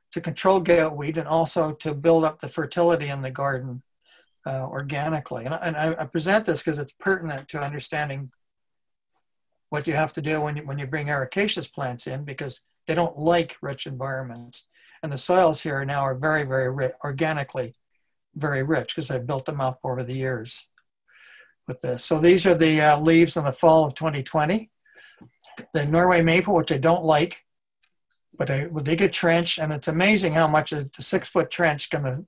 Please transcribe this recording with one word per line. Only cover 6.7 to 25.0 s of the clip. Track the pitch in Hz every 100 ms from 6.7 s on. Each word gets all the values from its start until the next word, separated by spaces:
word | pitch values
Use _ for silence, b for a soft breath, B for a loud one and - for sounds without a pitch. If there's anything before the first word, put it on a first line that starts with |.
| 147
it's | 139
pertinent | _ - 190 165 139 139
to | 156
understanding | 143 147 - 156 147 139 135 _ _ _ _ _ _ _ _ _ _ _ _ _ _
what | 147 147
you |
have | 147 156
to | -
do | 151 156
when | 151 147
you, |
when | 147 143
you | 139
bring | 147 147
ericaceous | 143 127 - 208 - 139
plants | - 135 123 -
in, | 131
because | 143 131 143 - - _ -
they |
don't | 156 170 -
like | 151 170 170 -
rich | 143 135 -
environments. | 131 135 131 127 120 120 - - b b b
And | 156
the | 139
soils | - 180 175 156
here | 160 139
now | 139 143
are | 139
very, | 127 151 156
very | 143 131 127
rich, | 131 127 -
organically | 147 135 160 147 139 135 117 - _ _ _ _ _ -
very | 147 139
rich, | 135 156 113
'cause | - 147
I've | 131 120
built | 139 131
them | 147
up | 131 127
over | 135 127
the | 120
years | 131 131 123 113 - - _ _ _ _ b b b b b -
with | 131
this. | - 123
So | - 160
these | 165 185 185
are |
the, | 170 160 156
uh, | 151 147
leaves | 156 165 170 -
in |
the | 143
fall | 131 165 160
of | 151
twenty | - 156 143
twenty. | 131 160 151 208 220 _ B B